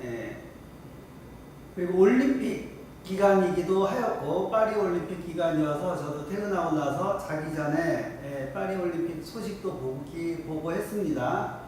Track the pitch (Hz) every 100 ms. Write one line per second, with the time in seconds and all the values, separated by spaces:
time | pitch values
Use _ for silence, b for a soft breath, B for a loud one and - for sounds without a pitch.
0 | 123 117 110 - - - - - - -
1 | - - - - - - - - 175 180
2 | 202 254 277 - 220 - - - - -
3 | - 190 202 190 180 175 165 190 196 247
4 | - - 139 180 190 220 220 214 185 175
5 | - 175 170 160 165 156 151 147 185 165
6 | 147 147 147 202 208 190 170 151 139 139
7 | 147 - - 156 156 151 147 156 165 143
8 | - - 139 139 135 196 190 190 175 165
9 | 170 160 - 226 202 190 185 143 131 139
10 | 147 165 170 160 - 156 165 190 208 208
11 | 165 139 - - - -